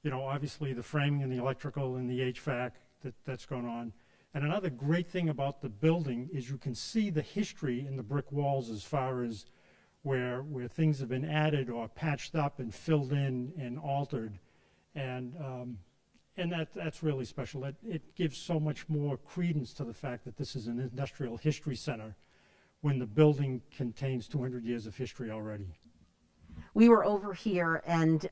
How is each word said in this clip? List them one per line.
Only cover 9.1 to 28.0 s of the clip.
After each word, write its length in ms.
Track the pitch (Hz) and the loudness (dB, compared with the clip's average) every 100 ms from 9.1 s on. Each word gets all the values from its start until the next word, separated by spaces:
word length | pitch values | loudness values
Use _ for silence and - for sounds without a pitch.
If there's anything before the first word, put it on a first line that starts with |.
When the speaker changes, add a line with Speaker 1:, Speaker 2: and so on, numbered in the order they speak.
| 127 | 0
Speaker 1:
as 220 | 120 104 - - _ _ _ _ | -2 -4 -12 -20 _ _ _ _
where, 400 | 139 131 123 120 | -2 0 0 -4
where 240 | 147 139 123 | -6 -6 -6
things 320 | - 156 139 | 4 4 4
have 100 | 123 | 0
been 160 | 131 | -2
added 440 | 156 151 151 147 123 | 0 2 4 2 0
or 180 | 117 113 | -4 -6
patched 460 | - 160 143 - | -2 -2 -2 -2
up 240 | 160 143 - | 0 0 -2
and 140 | 120 | -8
filled 380 | - - 151 131 | -6 2 4 4
in 400 | 143 139 127 127 165 | 2 2 0 -4 -6
and 180 | 127 131 | -6 -4
altered. 580 | 151 139 143 131 110 98 _ _ _ _ _ | 0 0 0 -2 -4 -10 _ _ _ _ _
And, 420 | 151 135 127 123 165 | -8 -4 -4 -6 -8
um, 400 | 135 127 123 107 - _ _ _ _ - | -8 -6 -8 -10 -14 _ _ _ _ -4
and 140 | 170 | -2
that, 180 | 170 156 | -2 -4
that's 260 | - 160 - | -4 -6 -2
really 240 | 160 135 | 0 0
special. 400 | 120 - 127 139 | -4 -6 -6 -6
It, 100 | 135 147 | -6 -8
it 300 | 226 165 - | -6 -8 -8
gives 220 | - 165 - | -2 -2 -2
so 220 | - 160 | -2 0
much 280 | 151 - - | 0 -2 -2
more 300 | 151 143 135 | 0 0 -2
credence 560 | - - 175 151 123 | -6 -2 0 0 -2
to 100 | - | -6
the 120 | 123 | -8
fact 280 | 110 139 123 | -6 -8 -6
that 120 | 135 104 | -10 -8
this 180 | 135 | -6
is 120 | 135 113 | -4 -4
an 120 | 120 | -4
industrial 560 | 127 127 139 - 131 | -4 -4 -6 -4 -6
history 400 | 117 151 143 151 | 0 0 0 -4
center 400 | 120 - 117 110 - - _ _ _ _ _ | -4 -4 -6 -8 -14 -20 _ _ _ _ _
when 180 | 147 135 | 0 2
the 80 | 120 | 2
building 540 | 113 151 143 139 127 - | 8 8 8 0 -2 -6
contains 520 | - 123 - 135 131 110 | -4 -4 -2 -2 -2 -2
two 120 | 147 | -2
hundred 240 | 127 123 | -2 -4
years 220 | 113 117 | -2 -4
of 100 | 107 | -4
history 360 | - 123 - 113 | -8 -8 -6 -6
already. 440 | 110 107 107 95 82 - _ - _ _ _ - - - | -6 -6 -6 -8 -12 -20 _ -20 _ _ _ -18 -16 -2
Speaker 2:
We 120 | 214 233 | 10 12
were 160 | 220 | 12
over 300 | 190 208 202 | 8 2 -2
here, 480 | 180 220 180 165 165 | -4 0 2 4 2
and, 440 | 170 165 | 2 6